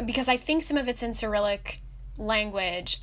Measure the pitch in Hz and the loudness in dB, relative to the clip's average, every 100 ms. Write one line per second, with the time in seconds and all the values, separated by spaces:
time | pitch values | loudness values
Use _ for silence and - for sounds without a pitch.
0 | 233 254 254 247 - 320 320 294 247 240 | -2 2 2 2 4 2 2 0 0 -2
1 | 233 226 220 208 208 202 - - - - | -2 -2 0 2 2 0 -4 -12 -12 -12
2 | - - 214 220 214 196 180 180 175 - | -12 -6 0 2 2 0 0 -2 -2 2